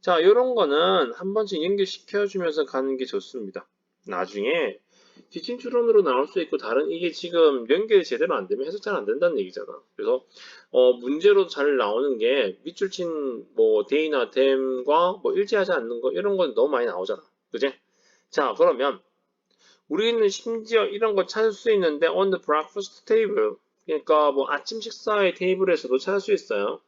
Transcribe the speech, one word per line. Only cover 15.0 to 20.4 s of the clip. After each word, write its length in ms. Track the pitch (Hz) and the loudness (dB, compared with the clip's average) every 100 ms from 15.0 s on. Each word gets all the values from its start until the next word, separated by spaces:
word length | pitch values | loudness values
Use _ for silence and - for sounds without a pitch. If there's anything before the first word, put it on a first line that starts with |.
| 175 196 | 2 0
뭐, 100 | 202 | -2
일치하지 400 | 196 202 214 196 | -2 0 0 0
않는 280 | 165 117 120 | -2 -4 -4
거, 120 | 131 | -4
이런 240 | 160 202 196 | -2 -2 0
건 180 | 165 | -2
너무 140 | 110 135 | 2 0
많이 180 | 135 120 | 2 -2
나오잖아. 360 | 90 98 101 _ _ _ | -4 -6 -8 _ _ _
그지? 220 | 117 135 - _ _ _ _ _ | -4 -4 -4 _ _ _ _ _
자, 240 | - 135 107 | -2 -2 2
그러면 420 | 175 131 139 104 _ _ _ _ _ _ _ _ _ | 2 2 -2 -4 _ _ _ _ _ _ _ _ _
우리는 380 | 160 226 233 208 | -2 0 2 0
심지어 560 | 196 | 0